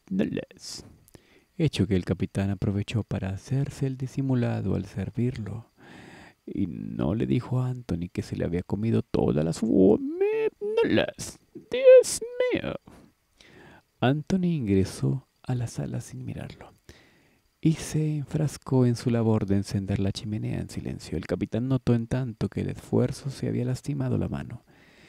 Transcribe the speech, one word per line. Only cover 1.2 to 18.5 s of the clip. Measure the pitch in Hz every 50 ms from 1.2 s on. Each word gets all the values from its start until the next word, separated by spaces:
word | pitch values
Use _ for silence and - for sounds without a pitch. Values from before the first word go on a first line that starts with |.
| _ _ _ _ _ _ _
hecho | - 165 147 - - 98
que | 87 98
el | 92 90
capitán | - 92 - 98 - - 98 98 98
aprovechó | 98 95 - 104 98 101 101 - - 113 98
para | - - 98 95 92
hacerse | 95 92 - - 131 135 139 - - - 143
el | 135 131
disimulado | 131 131 123 - - 135 135 131 123 117 117 113 110 107 101 95
al | 95 92
servirlo. | - - - 95 101 - - 120 123 127 - 107 101 104 110 113 _ _ _ - - - - - - - - - - - _ _
"¿Y | - - - 98
no | 85 67 55 52 52 55 55 60 69 95
le | 113 127
dijo | 127 135 127 - - 127 127
a | 127 127
Anthony | 127 123 120 - - 85 85 90 -
que | -
se | 95 - -
le | 98 87
había | 80 82 87 90
comido | - - 98 107 113 113 110
todas | - _ - - - - - 147 156
las | 165 170 - -
womip | 220 - - - - - - 277 277 320 359 392 415 440 440 440 427 - -
no | 415 415 440 453 466 -
less? | - - - - - - - - - - _ _ -
Dios | - - - - 494 539 523 523 508 480 - - - 440 466 494 494 508 508 466
mío". | - - - - - _ - - - - - _ _ _ _ _ _ - - - - - - - - _ _ _ -
Anthony | - 120 139 151 147 - 190 190 180 175 170
ingresó | 151 123 98 101 95 95 - - - - 135 135 135 - _ _ _ -
a | - 131
la | 123 120
sala | 123 - - 135 135 - 123 113
sin | - 123 127 127
mirarlo | 117 110 - - - - - - - - _ _ - - - _ _ _ _ _ _ _ _ _ _ _ _ -
y | 160 160
se | - - - - 156 156 156 151 151
enfrascó | 139 - - 156 156 139